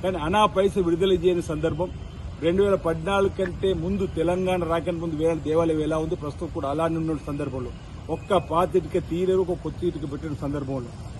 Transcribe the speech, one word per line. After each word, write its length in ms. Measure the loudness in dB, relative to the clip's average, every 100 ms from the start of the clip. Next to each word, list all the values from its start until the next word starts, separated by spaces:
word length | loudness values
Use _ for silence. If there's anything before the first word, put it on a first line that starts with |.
కానీ 140 | -2 -2
అనా 280 | 2 4 4
పైస 320 | 6 2 4
విడుదల 340 | 2 4 4
చేయని 280 | 4 4 2
సందర్భం. 480 | 0 0 0 0 -4 -6 -12 -10 -12 -2
రెండు 220 | 0 4
వేల 120 | 4 4
పద్నాలుగు 720 | 2 -2 0 2 2 2 -4
కంటే 280 | 0 0
ముందు, 320 | 0 0 0 -2
తెలంగాణ 580 | 0 0 2 0 0
రాకని 360 | 0 0 0 -4
ముందు 160 | -2 0
వేరే 200 | 2 2
దేవాలయం 440 | 2 2 4 2
ఎలా 180 | 2 0
ఉంది, 180 | -2 -4
ప్రస్తుతం 320 | -6 -6 -6
కూడా 160 | -4 -2
అలానే 280 | 0 0 0
ఉన్న 200 | -2 -4 -4
సందర్భంలో 440 | -6 -4 -4 -8 -10 -14 -14 -8
ఒక్క 280 | -8 2 2
పాత 380 | 4 2 4 2
ఇటుక 220 | 2 -2 -2
తీయలేరు, 300 | -2 2 2
ఒక 180 | 2 -2
కొత్త 200 | -4 -4
ఇటుక 280 | -4 -2 -6
పెట్టిన 220 | -6 -6 -6
సందర్భంలో 500 | -4 -4 -4 -6 -6 -12 -12 -12